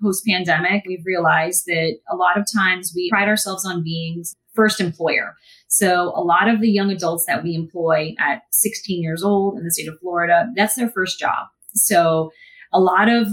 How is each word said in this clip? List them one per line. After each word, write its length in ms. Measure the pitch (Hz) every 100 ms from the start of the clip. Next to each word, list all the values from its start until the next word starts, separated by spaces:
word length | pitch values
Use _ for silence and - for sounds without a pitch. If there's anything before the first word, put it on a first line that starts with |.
post-pandemic. 800 | 208 185 - 185 175 160 175 202
We've 220 | 190 180 170
realized 600 | 180 165 160 160 180 -
that 320 | 165 160 156 -
a 60 | 175
lot 200 | 180 185
of 80 | 202
times 400 | 220 190 180 175
we 160 | 170 180
pride 200 | 202 208
ourselves 360 | 214 202 190
on 200 | 190 175
being 400 | 165 165 165 170 165 - _
first 260 | - 214 -
employer. 540 | 180 - 165 - - - _ - -
So 460 | - 196 180 180
a 80 | -
lot 240 | 175 175 208
of 140 | 220
the 100 | 226
young 220 | 202 196
adults 320 | 185 170 170 -
that 160 | -
we 140 | 165 165
employ 580 | 160 175 160 156 156 -
at 220 | 151 135 -
sixteen 520 | - 214 - - 175
years 220 | 165 160
old 340 | 196 202 196 190
in 60 |
the 80 | 170
state 160 | 165 156
of 100 | 156
Florida, 500 | 180 170 170 170 226
that's 220 | 220 214 -
their 120 | 233
first 280 | 202 185 -
job. 300 | - - - _ _
So 560 | 208 - 185 170 160 160 - - - -
a 60 | 185
lot 300 | 185 185 214
of 200 | 233 208